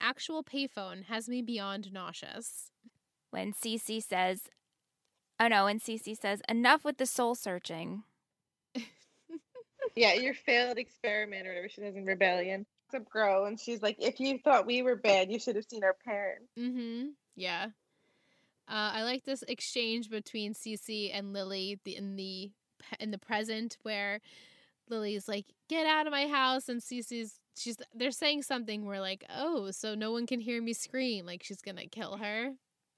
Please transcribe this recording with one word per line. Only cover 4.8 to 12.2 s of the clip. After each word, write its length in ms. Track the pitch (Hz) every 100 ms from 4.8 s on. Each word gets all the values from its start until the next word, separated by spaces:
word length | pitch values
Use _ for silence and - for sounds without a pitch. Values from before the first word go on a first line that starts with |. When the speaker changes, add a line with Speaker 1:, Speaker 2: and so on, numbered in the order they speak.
| _ _ _ _ _ -
Speaker 2:
oh 80 | 233
no, 180 | 208 196
when 140 | 214
Cece 380 | - 220 214 220
says, 220 | 202 202 -
"Enough 340 | 233 247 302
with 140 | 294 285
the 80 | 254
soul 300 | - 233 240
searching." 680 | 202 180 - 165 165 196 - _ _ _ _ _ _ 247
Speaker 1:
<laughs> 80 | 226 - _ _ - 320 _ 508 - - 508 233
Speaker 3:
Yeah, 180 | 214
your 200 | 196 262
failed 440 | - - 240 247 247
experiment 680 | 247 _ 226 208 208 190 185
or 20 |
whatever 180 | 180 190
she 140 | -
says 140 | 202 190
in 100 | 190
Rebellion. 600 | 185